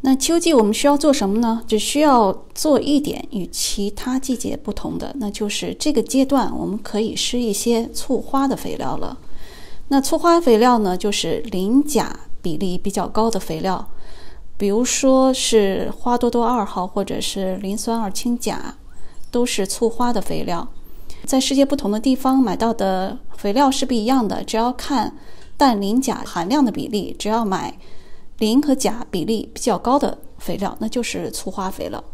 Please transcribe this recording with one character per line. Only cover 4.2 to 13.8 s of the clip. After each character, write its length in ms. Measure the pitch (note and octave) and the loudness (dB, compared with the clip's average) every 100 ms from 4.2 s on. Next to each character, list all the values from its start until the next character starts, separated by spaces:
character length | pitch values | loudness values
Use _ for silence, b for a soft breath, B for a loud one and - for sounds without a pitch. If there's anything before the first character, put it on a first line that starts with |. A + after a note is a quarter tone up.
| C4 A#3+ | -2 -4
节 200 | G3 F#3+ | -4 -6
不 160 | - | -6
同 260 | G3+ - E3+ | -6 -4 -6
的， 160 | - C#4+ | -6 -6
那 100 | G#3+ | -6
就 180 | G3 G#3 | -4 -4
是 240 | - F3 | -4 -6
这 200 | F#3 - | -2 0
个 100 | A3 | 2
阶 220 | - C4 | 2 2
段 280 | C4+ C#4 A3+ - | 4 2 2 -2
我 80 | E3 | -4
们 100 | G#3 | -4
可 220 | - G#3 | -4 -2
以 160 | A3 | -2
施 240 | - - B3 | -2 -2 -2
一 140 | A#3+ | -2
些 360 | G3+ A#3+ A#3 A#3 | -2 0 0 0
促 300 | - - A#3+ | -4 -2 -2
花 280 | G#3+ C4+ C4+ | 0 0 0
的 80 | A3 | 0
肥 180 | - | -4
料 220 | - B2+ D#3 | -4 -4 -2
了。 200 | - - B B B B B B - | -4 -4 B B B B B B 0
那 120 | C#4 | 2
促 180 | C4+ D#4 | 2 2
花 220 | E4+ E4+ | 4 4
肥 180 | E4+ A3 | 6 6
料 200 | B3 A#3+ | 6 4
呢， 180 | G3+ F3+ | 2 0
就 160 | G#3 | 0
是 260 | G3+ E3+ A#2 A#3 | 0 -2 -2 -2
磷 280 | F#3 F#3+ C4 | -2 2 4
钾 360 | C#4+ C4 - - - - | 4 0 0 -6 -4 -2
比 140 | - D#3 | 0 0
例 200 | F#3+ F3+ | 0 0
比 140 | G3+ | 0
较 160 | G3 F3+ | -2 -2
高 240 | - A3 | 2 2
的 80 | G3+ | 0
肥 220 | - D#3+ | -4 -4
料， 280 | F#3+ F3+ | -2 -2